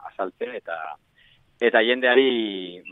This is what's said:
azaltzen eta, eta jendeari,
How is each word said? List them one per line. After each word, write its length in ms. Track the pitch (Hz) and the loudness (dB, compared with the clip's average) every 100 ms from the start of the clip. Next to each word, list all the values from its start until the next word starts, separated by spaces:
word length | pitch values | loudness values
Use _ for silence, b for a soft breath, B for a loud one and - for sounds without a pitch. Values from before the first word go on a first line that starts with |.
| 85 | -14
azaltzen 480 | - 95 - 120 113 | -8 -8 -8 -10 -10
eta, 160 | - 82 73 76 _ _ b b _ - | -10 -10 -12 -16 _ _ b b _ -2
eta 220 | 117 117 | 2 2
jendeari, 1000 | 113 127 123 123 135 120 110 95 90 87 87 | 2 2 4 4 4 2 -2 -6 -10 -14 -10